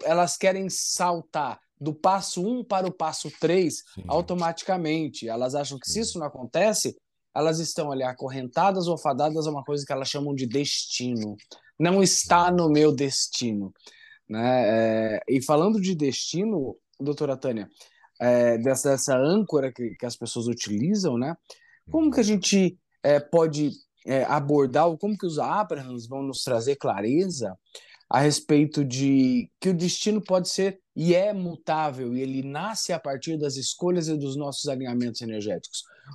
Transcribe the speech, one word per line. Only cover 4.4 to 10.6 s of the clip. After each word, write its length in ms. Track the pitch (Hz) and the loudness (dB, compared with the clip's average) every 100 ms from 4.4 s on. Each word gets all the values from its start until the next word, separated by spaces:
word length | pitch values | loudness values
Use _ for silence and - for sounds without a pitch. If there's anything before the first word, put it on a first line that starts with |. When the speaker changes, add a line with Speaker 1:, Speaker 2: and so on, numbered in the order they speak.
| 165 165 - 185 156 160 147 - 113 | -2 -4 -4 -2 0 -2 -4 -6 -6
Speaker 1:
Elas 260 | 117 127 143 | -4 -2 -2
acham 220 | 139 135 | -6 -8
que 80 | - | -6
se 60 | 214 | -4
Speaker 2:
Sim. 40 | |
Speaker 1:
isso 180 | 226 175 | -4 -4
não 80 | 151 | -8
acontece, 680 | 131 120 160 214 - 123 - _ _ _ - | -10 -4 0 2 2 -2 -6 _ _ _ -2
elas 240 | 160 160 | 0 0
estão 320 | 156 - 147 | -4 -4 -4
ali 120 | 135 | -2
acorrentadas 840 | 127 127 135 135 123 165 196 190 170 | -4 -4 -8 -8 -4 2 2 2 0
ou 100 | 160 | -2
fadadas 480 | 151 131 151 156 151 | 0 0 0 0 -2
a 40 | |
uma 120 | 147 | -4
coisa 220 | 131 147 139 | -4 -4 -4
que 60 | |
elas 160 | 135 135 | -6 -4
chamam 240 | 147 143 | -4 -4
de 140 | 139 127 | -2 -2
destino. 880 | 135 | -2